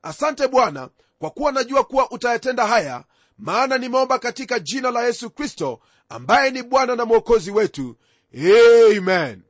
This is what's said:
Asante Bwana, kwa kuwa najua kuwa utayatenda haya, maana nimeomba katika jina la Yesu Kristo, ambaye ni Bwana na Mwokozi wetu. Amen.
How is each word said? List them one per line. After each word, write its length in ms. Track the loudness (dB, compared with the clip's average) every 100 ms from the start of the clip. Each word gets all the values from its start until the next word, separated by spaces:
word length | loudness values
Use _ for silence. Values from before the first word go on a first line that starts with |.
Asante 460 | -14 -6 -6 -2 0
Bwana, 400 | 2 0 -4 -16 _ _ _
kwa 120 | -12
kuwa 220 | -4 -4
najua 320 | -2 -2 -2
kuwa 260 | 0 -2 -2
utayatenda 560 | -4 -4 -2 -4 -2 0
haya, 380 | 0 -2 -10 _ _ _ _
maana 400 | -6 -2 0 -2
nimeomba 400 | -2 -2 0 -2
katika 400 | -4 -10 -6 -6
jina 320 | -6 -4 -4
la 120 | -2 -2
Yesu 240 | -4 -12
Kristo, 500 | -10 -10 -6 -8 -8 _ _ _
ambaye 420 | -14 0 2 2
ni 120 | -4
Bwana 340 | -2 0 0 -2
na 80 |
Mwokozi 460 | 0 0 2 0 0
wetu. 460 | -2 -2 -4 -12 -14 _ _ _ -4 4 8 8 8 6 4
Amen. 460 | 0 0 -2 -8